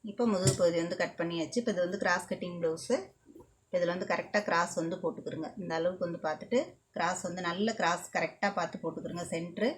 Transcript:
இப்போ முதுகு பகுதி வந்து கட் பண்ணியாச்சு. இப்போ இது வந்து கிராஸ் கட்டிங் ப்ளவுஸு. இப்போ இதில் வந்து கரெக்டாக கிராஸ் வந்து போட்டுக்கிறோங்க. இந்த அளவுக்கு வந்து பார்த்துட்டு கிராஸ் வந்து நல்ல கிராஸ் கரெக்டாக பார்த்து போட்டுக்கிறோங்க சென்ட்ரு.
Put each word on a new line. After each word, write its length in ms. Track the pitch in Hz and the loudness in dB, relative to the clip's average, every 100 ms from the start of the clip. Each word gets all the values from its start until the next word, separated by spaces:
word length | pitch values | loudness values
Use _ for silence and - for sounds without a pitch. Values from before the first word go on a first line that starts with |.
| 214 202 | -10 0
இப்போ 100 | 240 | 2
முதுகு 180 | 190 196 202 | 6 4 6
பகுதி 180 | 175 170 | 4 4
வந்து 160 | 170 180 | 0 0
கட் 180 | 170 - | -2 0
பண்ணியாச்சு. 380 | 170 170 151 240 | -2 0 0 0
இப்போ 120 | 233 | 0
இது 80 | 180 | 2
வந்து 140 | 175 190 | 0 2
கிராஸ் 260 | 185 180 - | 2 2 0
கட்டிங் 300 | 180 180 175 | -6 -6 -2
ப்ளவுஸு. 360 | 165 165 - 262 381 _ - - - _ | -2 -2 0 -2 -2 _ -20 -20 -20 _
இப்போ 120 | _ 180 | _ 0
இதில் 140 | 175 | 2
வந்து 140 | 180 190 | 0 0
கரெக்டாக 300 | 170 170 208 208 | -2 2 0 2
கிராஸ் 280 | 170 175 - | 2 2 0
வந்து 140 | 165 175 | -2 -2
போட்டுக்கிறோங்க. 460 | 165 - - 156 156 - | -4 -4 -8 -6 -8 -8
இந்த 100 | 170 165 | -4 0
அளவுக்கு 280 | 170 185 175 | 0 0 -4
வந்து 140 | 170 156 | -2 -4
பார்த்துட்டு 340 | 151 - 240 330 - _ - | -4 0 0 0 -10 _ -2
கிராஸ் 260 | 170 180 180 | 0 0 -4
வந்து 140 | 180 180 | -2 -2
நல்ல 200 | 175 220 220 | 0 0 2
கிராஸ் 260 | 170 175 - | 2 2 0
கரெக்டாக 380 | 175 165 - 202 190 | -2 -2 0 0 0
பார்த்து 220 | 165 - | -2 -4
போட்டுக்கிறோங்க 420 | 165 165 - 170 170 | -6 -6 -6 -6 -4
சென்ட்ரு. 380 | 165 170 170 220 | -4 -4 0 0